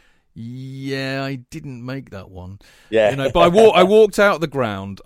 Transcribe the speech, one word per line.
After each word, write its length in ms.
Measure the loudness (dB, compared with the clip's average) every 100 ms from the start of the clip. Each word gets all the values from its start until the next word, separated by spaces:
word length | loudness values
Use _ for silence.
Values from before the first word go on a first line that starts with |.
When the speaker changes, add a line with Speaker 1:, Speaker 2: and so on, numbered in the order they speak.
| _ _ _
Speaker 1:
"Yeah, 880 | -18 -16 -16 -16 -14 -10 -8 -8 -8
I 120 | -8 -10
didn't 500 | -14 -16 -16 -14 -14
make 240 | -14 -14
that 180 | -18 -18
one." 280 | -18 -18 -18 _ _ _
Speaker 2:
Yeah. 200 | 2 2
Speaker 1:
You 60 | 0
know, 140 | 0
but 60 | 4
I 80 | 4
wa-, 220 | 6 6
I 140 | 6
walked 340 | 4 6 4 4
out 160 | 0 0
of 40 |
the 80 | -4
ground, 520 | -4 -4 -6 -10 -14